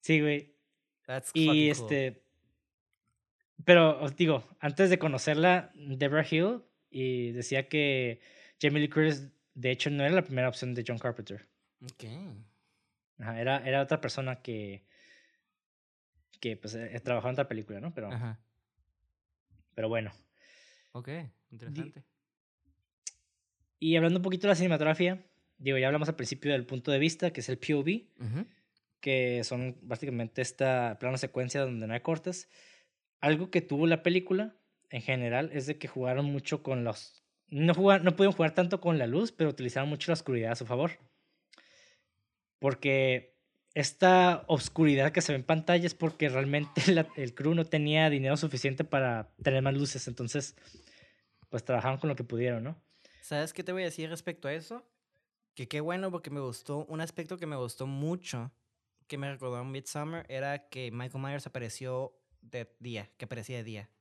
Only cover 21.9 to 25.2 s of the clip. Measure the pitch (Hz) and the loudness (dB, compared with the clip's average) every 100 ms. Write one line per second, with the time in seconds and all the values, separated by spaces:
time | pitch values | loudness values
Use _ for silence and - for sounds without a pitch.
21.9 | - - _ _ _ _ _ _ _ _ | -14 -20 _ _ _ _ _ _ _ _
22.9 | _ - _ _ _ _ _ _ _ 160 | _ -18 _ _ _ _ _ _ _ 2
23.9 | 165 165 180 185 185 202 175 180 156 151 | 4 4 2 0 0 2 4 4 2 2
24.9 | 156 180 185 | 2 2 0